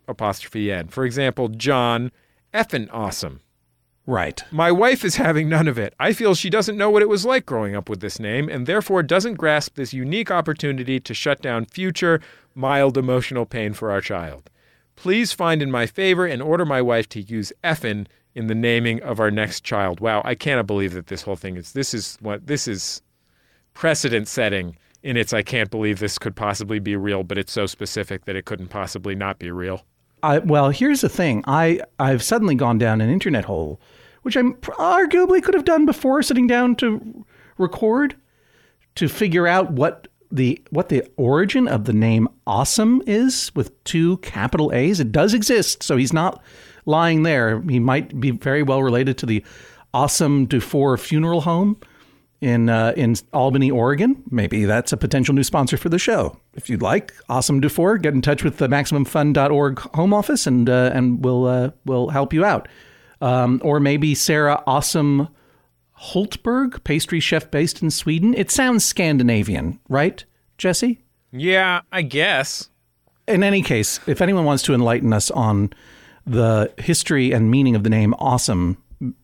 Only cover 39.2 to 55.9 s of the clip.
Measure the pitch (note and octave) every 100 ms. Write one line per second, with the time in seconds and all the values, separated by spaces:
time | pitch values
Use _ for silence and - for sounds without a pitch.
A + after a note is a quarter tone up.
39.2 | G#3 F3 F3 F#3 F#3 C3 D3+ - - _
40.2 | - C3 B2 - - D3 - C#3 - -
41.2 | A#2+ D3 G3 C4 B3 B2 A2 G#2+ A2+ A2+
42.2 | A2 _ - G2+ C#3 - A3 B3+ - G#3+
43.2 | B3+ - - D3 G#2+ _ - E3 E3+ F#3
44.2 | - G#2 A#2 E3+ D3+ B2 D3+ F#3+ A#2 C#3+
45.2 | G3+ A3+ G#3 A#3 - - - C3 C3 D#3
46.2 | F3+ - - - - - - D#3 E3+ D#3+
47.2 | D#3+ C#3 A2+ A2 E3 B2 B2 C#3 - C#3
48.2 | C3 A#2 C#3 C#3+ C#3 C3+ C3+ A#2+ C3 B2
49.2 | B2 G#2 - - - - - B2+ C#3+ -
50.2 | D3+ C#3+ B2+ B2+ - D3 C#3 B2 - D3+
51.2 | E3 E3+ E3 E3+ G3+ G#3+ - _ _ _
52.2 | _ - C3+ A#2 A#2 A2+ A2+ D#3 A#2 A#2
53.2 | - C#3+ C3+ C3+ C3+ B2 A#2+ C#3+ A#3+ C4+
54.2 | - A#2 G2+ G#2+ G2+ A2 - C3+ A#2+ C#3
55.2 | B2 C#3 B2+ D#3 B2+ - F3